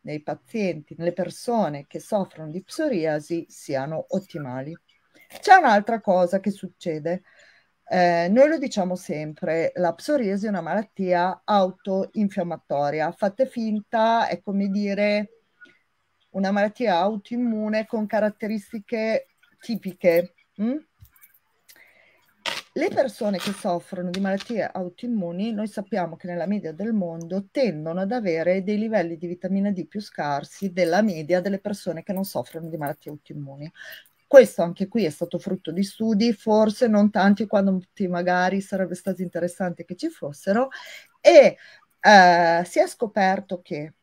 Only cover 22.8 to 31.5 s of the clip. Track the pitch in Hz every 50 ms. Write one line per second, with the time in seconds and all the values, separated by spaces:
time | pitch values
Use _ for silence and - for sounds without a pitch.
22.8 | 294 403 - 359 277 254 202 - 240 208 202 175 - 208 196 - - 202 175 175
23.8 | - - - 180 180 180 175 190 196 196 190 196 - - 240 208 165 - - -
24.8 | 185 180 175 _ - 240 240 214 175 170 170 175 202 233 226 202 214 214 - -
25.8 | 196 _ - 196 175 160 160 165 - 180 175 175 160 175 208 208 165 160 156 156
26.8 | 202 226 226 214 180 170 165 165 165 165 180 190 196 _ _ 302 269 220 165 151
27.8 | 151 160 165 180 190 196 240 254 220 190 160 165 160 170 180 190 185 185 208 208
28.8 | 214 226 220 208 170 170 170 156 170 175 175 175 - 185 190 196 196 202 202 180
29.8 | 160 - - 202 208 - _ - 165 147 143 139 160 - - - - 196 175 180
30.8 | 180 165 165 196 214 220 180 156 160 147 175 180 180 202